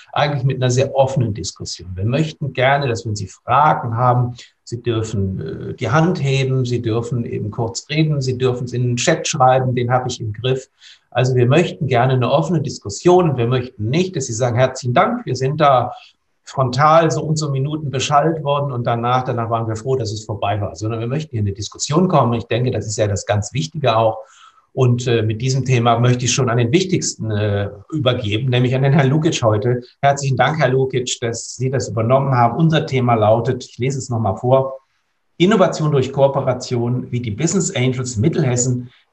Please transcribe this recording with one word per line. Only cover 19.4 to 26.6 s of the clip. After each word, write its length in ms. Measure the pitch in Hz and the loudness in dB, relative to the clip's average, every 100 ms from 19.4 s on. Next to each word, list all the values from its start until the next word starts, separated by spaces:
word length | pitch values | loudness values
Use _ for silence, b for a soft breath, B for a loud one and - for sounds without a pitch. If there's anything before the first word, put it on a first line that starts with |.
| 110 | -2
waren 180 | 113 110 | -2 -2
wir 80 | 104 | -6
froh, 200 | 131 131 | -2 -4
dass 160 | 107 | -4
es 140 | 107 - | -8 -8
vorbei 360 | 101 101 104 | -6 -4 -2
war“, 140 | 101 - | -4 -6
sondern 240 | 107 113 | -6 -4
wir 80 | 117 | -4
möchten 240 | 147 156 | -6 -6
hier 80 | 113 | -4
in 80 | 101 | -2
eine 80 | 98 | -4
Diskussion 520 | 104 - - 151 185 | -10 -8 -2 2 4
kommen. 260 | 156 120 | 4 2
Ich 120 | 117 - | 0 -2
denke, 260 | 123 127 | -2 0
das 140 | 110 107 | -2 -4
ist 120 | 110 | -2
ja 100 | 104 | 0
das 180 | 98 - | 0 0
ganz 280 | 104 - | -2 -2
Wichtige 440 | 127 156 160 127 110 | -4 -6 -2 0 4
auch. 220 | 113 - B B B B B | 2 0 B B B B B
Und, 340 | - 127 120 127 | 0 2 2 2
äh, 160 | 117 | 0
mit 180 | 110 107 | 0 -2
diesem 240 | 131 135 123 | -2 -2 2
Thema 340 | 123 117 117 | 2 4 4
möchte 260 | 123 123 120 | 4 2 0
ich 80 | |
schon 160 | - 117 | 0 0
an 80 | |
den 140 | 120 | 2